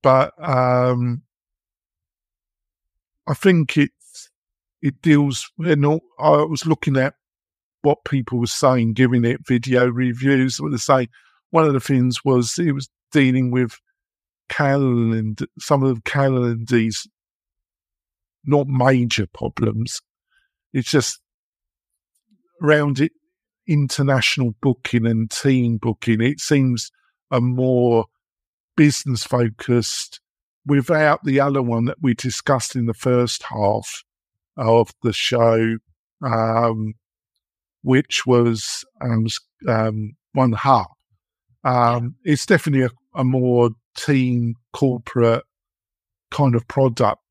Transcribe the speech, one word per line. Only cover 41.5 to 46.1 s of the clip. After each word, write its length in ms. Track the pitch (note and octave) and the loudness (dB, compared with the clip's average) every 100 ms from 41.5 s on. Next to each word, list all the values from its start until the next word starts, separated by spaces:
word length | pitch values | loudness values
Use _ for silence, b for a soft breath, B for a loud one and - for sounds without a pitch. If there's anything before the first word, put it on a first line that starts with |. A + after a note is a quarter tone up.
| _ C#3 | _ -2
Um, 500 | B2 A#2+ A#2+ A#2+ - | 0 0 0 -4 -8
it's 220 | - D3 - | -2 -2 2
definitely 400 | F#3 - C3+ B2+ | 0 2 0 0
a, 340 | - _ - | -4 _ -4
a 40 | |
more 480 | C3 C3 B2 B2 A#2+ A2+ _ - | 0 0 2 2 2 -2 _ -10
team, 600 | - C#3 B2+ B2 A#2 A#2 _ | -2 0 0 -2 -4 -6 _
corporate 720 | - C#3 B2 - B2 A#2 A2+ - _ _ _ _ _ _ | -4 -2 -2 -6 0 2 2 -4 _ _ _ _ _ _